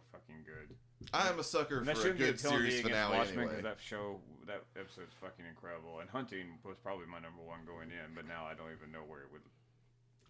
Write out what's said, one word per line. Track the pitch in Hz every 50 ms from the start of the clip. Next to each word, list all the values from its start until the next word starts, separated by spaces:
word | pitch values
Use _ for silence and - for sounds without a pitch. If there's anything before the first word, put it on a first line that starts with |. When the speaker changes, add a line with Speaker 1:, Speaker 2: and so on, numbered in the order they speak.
| - - -
Speaker 1:
fucking | 87 - - 78 80 78
good. | 78 78 78 76 73 - - - - _ - 117 - -
Speaker 2:
I | 151 190 185
am | 175 160
a | 143
sucker | - - 160 147 - 143 127
Speaker 1:
And | 117 139
that | 151 147
Speaker 2:
for |
a | 147
Speaker 1:
shouldn't | 123 - -
be | 135
Speaker 2:
good | 127 123 120
Speaker 1:
a |
penalty | 131 143 143 123 120 120
Speaker 2:
series | 123 123
Speaker 1:
against | 117 113 120
Speaker 2:
finale | 107 107 104 107 113
Speaker 1:
Watchmen, | 117 98 92 120
Speaker 2:
anyway. | 120 - 78
Speaker 1:
'cause | 80 95
that | 110 101 -
show, | - - 110 104 104 101 101 95 85 - 76 65 71 90
that | 104 95 - - - -
episode's | 95 92 - - 87 80 - -
fucking | 95 92 90 - 85
incredible. | 85 80 - - 87 85 82 80 82 82 82
And | 85 90
Hunting | 104 131 131 - 98 95 92 87 85 80 -
was | 98 95 -
probably | - 98 98 92 87 82
my | 87 85
number | 85 82 85 85 82
one | 82 82 82 82
going | 80 85 82 80 82
in, | 85 85 78 78 82
but | 82 80 80
now | 85 82 80 78
I | 80
don't | 78 80 80
even | 80 76 78 76 78
know | 80 78 76
where | 78 73 69
it | 67 73
would. | 76 71 - - _ _ _ _ _ _ _ _ _ _ _ _ _ _ -